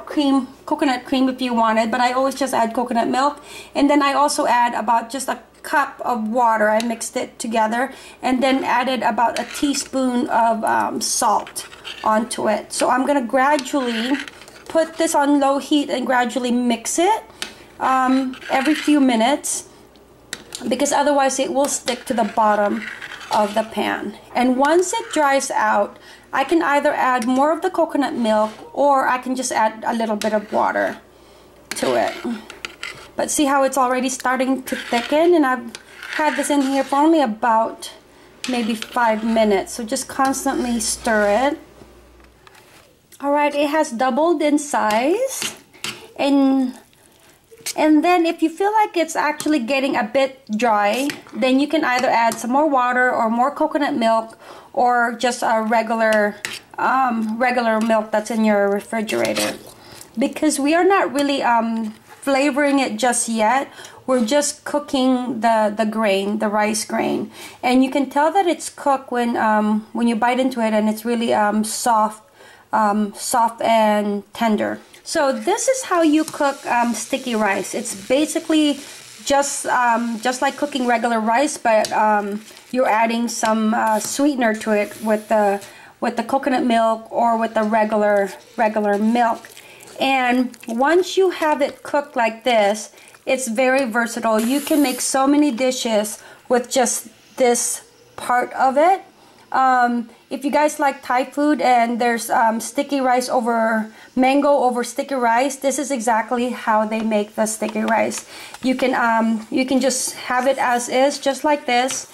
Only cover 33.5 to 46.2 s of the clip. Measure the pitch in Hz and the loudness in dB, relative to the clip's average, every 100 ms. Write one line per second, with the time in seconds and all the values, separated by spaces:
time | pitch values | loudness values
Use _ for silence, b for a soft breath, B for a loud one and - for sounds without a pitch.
33.5 | 277 269 269 247 254 262 262 254 247 262 | 2 2 2 0 0 -2 -4 -2 0 0
34.5 | 262 - 233 - 240 233 294 339 339 269 | -2 -4 -8 -4 -4 0 2 4 4 2
35.5 | 247 233 - B - - - 302 269 277 | 0 -6 -16 B -20 -10 -4 -2 -2 0
36.5 | 285 269 269 269 277 311 320 240 214 240 | 0 2 0 0 2 4 4 2 0 0
37.5 | 220 226 - - - B B B B - | 2 0 -6 -16 -18 B B B B -6
38.5 | 247 220 220 - 247 233 220 226 226 214 | -2 -2 -4 -4 0 0 0 0 2 2
39.5 | 190 - - 220 262 - - 269 269 - | 2 -2 -8 -6 -6 -6 -2 -2 0 -2
40.5 | - 247 240 220 - - 214 202 208 277 | -2 -2 -2 -4 -4 0 2 2 2 0
41.5 | 320 - - - - - - - _ B | -2 -10 -20 -20 -20 -20 -20 -20 _ B
42.5 | B B B B _ _ - 285 294 294 | B B B B _ _ -8 -2 0 0
43.5 | 294 294 311 302 226 262 247 330 320 302 | 0 0 0 -2 -2 0 2 2 2 2
44.5 | 294 - 226 214 214 269 415 539 - - | 0 0 -2 0 0 0 0 -2 -4 -10
45.5 | - - B B B B - | -10 -20 B B B B -4